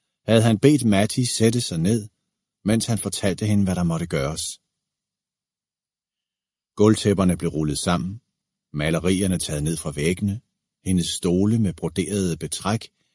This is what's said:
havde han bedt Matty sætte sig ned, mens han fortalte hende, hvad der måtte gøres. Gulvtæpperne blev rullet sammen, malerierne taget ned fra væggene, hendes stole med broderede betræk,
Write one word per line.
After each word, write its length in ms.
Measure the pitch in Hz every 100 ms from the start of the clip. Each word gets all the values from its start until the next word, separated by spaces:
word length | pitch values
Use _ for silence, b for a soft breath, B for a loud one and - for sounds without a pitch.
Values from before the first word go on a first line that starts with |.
| _ _ -
havde 160 | 113
han 180 | 113 107
bedt 260 | 139 147 120
Matty 380 | 98 107 -
sætte 380 | 123 - 113 120
sig 180 | 120 85
ned, 300 | 85 117 107 - _ _ _ _
mens 220 | 98 113 110
han 120 | 110
fortalte 480 | 98 - 101 90 107
hende, 180 | 104
hvad 120 | 98 90
der 80 |
måtte 220 | 87 82 82
gøres. 560 | 80 69 80 - - _ _ _ _ _ _ _ _ _ _ _ _ _ _ _ _ _ _ _ _ _ -
Gulvtæpperne 640 | 107 110 107 95 92 85
blev 120 | 85
rullet 280 | 78 78 69
sammen, 440 | - 87 82 110 - _ _ _ _
malerierne 640 | 73 76 82 87 95 98 87
taget 260 | - 76
ned 140 | 76 82
fra 140 | 80
væggene, 500 | 73 76 92 101 101 - _ _ _ -
hendes 220 | 92 82
stole 520 | - 92 87 101 113
med 140 | 104
broderede 640 | 78 85 90 85 101 92 80
betræk, 540 | 78 - 95 113 - _ _